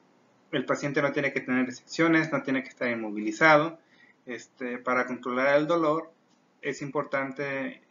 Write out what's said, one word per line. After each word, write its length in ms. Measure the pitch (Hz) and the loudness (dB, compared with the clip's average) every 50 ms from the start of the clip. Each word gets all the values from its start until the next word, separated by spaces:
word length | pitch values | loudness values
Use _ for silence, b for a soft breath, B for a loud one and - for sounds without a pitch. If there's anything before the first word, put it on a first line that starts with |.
| _ _ _ _ _ _ _ _ _ _ | _ _ _ _ _ _ _ _ _ _
el 140 | 160 135 127 | -4 -4 -2
paciente 360 | - 131 - 147 143 143 156 | -2 -2 -2 -2 -2 -2 0
no 100 | 143 139 | 0 0
tiene 220 | - 147 139 135 - | 0 0 -2 -2 -2
que 80 | 135 | -4
tener 240 | - 127 127 127 127 | -4 -2 0 0 0
restricciones, 640 | 131 139 - - - - - 165 165 165 160 156 - | -2 -4 -10 -16 -6 0 2 4 4 4 4 2 2
no 120 | 147 131 - | -2 -2 -2
tiene 200 | 139 131 131 - | -2 -2 -2 -4
que 60 | - | -6
estar 200 | - - 131 120 | -8 -4 -4 -2
inmovilizado. 920 | 117 113 110 107 104 107 107 110 107 - 160 156 151 147 156 165 - - b b b b b b b b _ | -2 -4 -4 -6 -6 -4 -4 -4 0 4 6 8 8 6 6 2 -4 -10 b b b b b b b b _
Este, 520 | 127 120 110 - - _ - 131 123 123 - | -12 -12 -12 -12 -16 _ -8 -8 -6 -6 -4
para 280 | - 127 123 127 123 | -2 0 0 0 0
controlar 520 | 123 123 120 - 127 123 127 135 143 143 147 | -2 -4 -6 -6 -4 -2 2 4 4 4 4
el 100 | 156 156 | 4 2
dolor 440 | 170 170 160 147 156 165 160 - - _ _ _ _ _ _ _ _ _ | 2 2 2 2 0 0 -4 -8 -14 _ _ _ _ _ _ _ _ _
es 200 | - 147 - - | -8 -6 -6 -6
importante 1000 | 147 139 127 147 139 - - 135 135 135 131 147 143 139 135 135 131 127 123 - _ _ | -6 -6 -4 -4 -4 -2 -2 -4 -4 -4 -6 -6 -6 -6 -4 -6 -6 -8 -10 -14 _ _